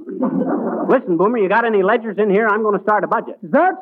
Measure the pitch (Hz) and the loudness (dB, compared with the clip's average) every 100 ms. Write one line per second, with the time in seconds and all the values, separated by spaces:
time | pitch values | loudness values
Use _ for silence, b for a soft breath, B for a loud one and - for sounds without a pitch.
0 | 339 381 247 - - - - - - 254 | -12 -4 -2 -2 -2 -2 -4 -4 0 0
1 | 220 170 196 247 190 208 233 214 185 226 | 2 0 2 2 2 2 2 2 2 0
2 | 226 190 214 190 226 202 220 196 - 214 | -2 -2 0 2 2 0 0 0 0 0
3 | - 226 226 - 165 226 359 370 | 0 -2 -4 -12 -2 2 2 0